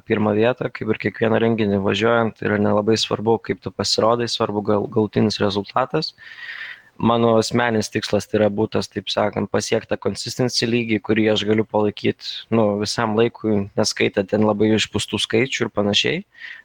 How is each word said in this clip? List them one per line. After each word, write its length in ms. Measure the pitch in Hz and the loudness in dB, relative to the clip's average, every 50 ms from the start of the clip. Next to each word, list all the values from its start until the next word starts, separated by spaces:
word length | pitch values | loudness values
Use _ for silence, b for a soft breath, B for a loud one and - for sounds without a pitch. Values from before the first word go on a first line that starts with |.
| - | -2
pirmą 280 | - 110 107 107 107 104 | -2 0 0 2 2 2
vietą, 320 | 104 110 120 127 - - 120 | 2 2 2 2 -2 -6 -8
kaip 180 | - - - 107 107 | -8 -6 -4 -4 -4
ir 60 | - | -2
kiekvieną 380 | - 107 - - 113 110 113 107 | -2 -4 -2 0 0 2 2 2
renginį 380 | 113 113 117 107 110 101 101 101 98 | 2 2 2 2 0 0 0 0 0
važiuojant, 580 | 104 101 95 110 117 120 117 113 107 - - - | 0 0 2 2 2 2 2 2 0 -4 -4 -4
yra 140 | 104 107 101 | -2 0 2
nelabai 360 | 104 107 104 104 104 107 113 | 2 2 2 2 2 2 2
svarbu, 420 | 107 - - 107 107 104 113 113 104 - | 0 0 -2 -4 -2 0 0 0 0 0
kaip 180 | - - - | -6 -8 -6
tu 120 | - 95 - | -8 -12 -6
pasirodai, 540 | - 101 - - - 110 110 117 120 120 110 | -4 -4 -2 0 2 2 2 2 0 -2 -4
svarbu 320 | - - 113 107 104 107 101 | -2 -2 -2 -2 -2 -4 -2
gal-, 200 | 107 104 101 - | 0 0 0 0
galutinis 520 | - - 113 107 101 - 120 113 107 - - | 0 0 0 0 2 2 2 2 2 0 0
rezultatas. 720 | 104 104 95 101 98 - - 120 131 - - 156 160 - - B B B B B B B B B B B B B B B B - | -2 0 0 -2 -4 -2 -2 -2 -2 0 -2 -4 -4 -4 -10 B B B B B B B B B B B B B B B B 0
Mano 380 | - 113 117 117 117 117 113 113 | 2 2 4 4 4 4 4 4
asmeninis 500 | 110 - - 120 120 120 113 107 101 - | 2 2 2 2 2 2 2 0 -2 -2
tikslas 360 | - 117 - - - 101 - | -4 -4 -4 0 -2 -2 -2
tai 140 | - - 107 | 0 0 2
yra 80 | 107 104 | 2 2
būt 220 | 101 107 110 - - | 2 0 -2 0 0
tas, 120 | 104 98 - | -4 -4 -4
taip 180 | - 104 - - | -6 -8 -6 -4
sakant, 380 | - 113 107 104 98 104 104 - | -2 0 0 0 0 -4 -4 -2
pasiekt 380 | - 107 - - 113 113 - - | -2 -2 -2 0 -2 -2 -2 -2
tą 80 | 110 | -6
consistency 680 | - - 110 98 - - 120 - - 131 120 - - 123 | -4 -4 -4 -4 -4 -8 -8 -4 -2 -2 -2 0 -2 -2
lygį, 320 | 117 117 123 117 113 110 104 - | 0 0 -2 0 0 -2 -2 0
kurį 220 | - 107 110 107 107 107 | 0 0 2 2 2 2
aš 120 | 101 101 | 0 2
galiu 180 | 104 110 110 107 | 0 0 0 0
palaikyt, 600 | - - 107 104 104 - - - 110 - - - - - - - - | 0 0 0 0 0 -2 -2 -2 -4 -4 -4 -8 -14 -12 -12 -6 -2
nu, 140 | 113 117 110 104 101 104 | 2 2 2 2 2 0
visam 340 | 104 104 - - 117 110 104 | -2 -4 -2 -2 -2 0 2
laikui, 520 | 107 117 117 - - - 110 107 101 98 98 - 113 | 2 2 2 0 -2 -2 0 0 0 -2 -2 -2 -2
neskaitant 500 | 107 - - - 110 113 - 104 98 - | -2 -2 0 0 -2 0 0 -2 -2 0
ten 120 | - 107 107 | 2 2 2
labai 300 | 107 104 101 110 110 110 | 2 2 2 2 2 2
išpūstų 440 | 104 - - - 104 - - - 104 - | 2 0 -2 -4 -4 -4 -4 -4 -4 -4
skaičių 400 | - - 113 131 139 - - 120 | 0 0 0 0 0 -2 -4 -4
ir 80 | 107 - | -4 -2
panašiai, 480 | 104 101 101 101 - - - 139 175 202 _ B B B B B B | -2 0 0 2 0 0 0 -2 -4 -6 _ B B B B B B